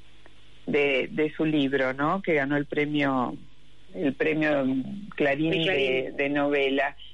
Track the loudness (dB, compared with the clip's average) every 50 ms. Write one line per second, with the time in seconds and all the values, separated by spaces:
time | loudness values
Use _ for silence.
0 | -16 -18 -18 -18 -16 -16 -16 -16 -16 -16 -16 -12 -4 0 2 2 2 4 2 2
1 | 0 0 0 0 0 0 0 0 0 2 2 2 2 2 2 2 2 2 0 0
2 | 0 0 0 0 2 2 2 2 2 2 0 0 0 -2 0 0 0 0 2 2
3 | 2 2 2 2 0 -2 -4 -8 -12 -14 -16 -16 -16 -16 -16 -16 -16 -12 -6 -2
4 | -2 0 0 0 0 2 2 2 2 2 2 2 2 2 0 0 -2 -4 -6 -10
5 | -10 -8 -2 0 2 2 2 2 2 2 2 2 2 2 2 2 2 2 0 0
6 | -2 -2 -2 -2 0 0 2 2 2 2 2 4 2 2 2 2 0 0 -4 -8
7 | -16 -16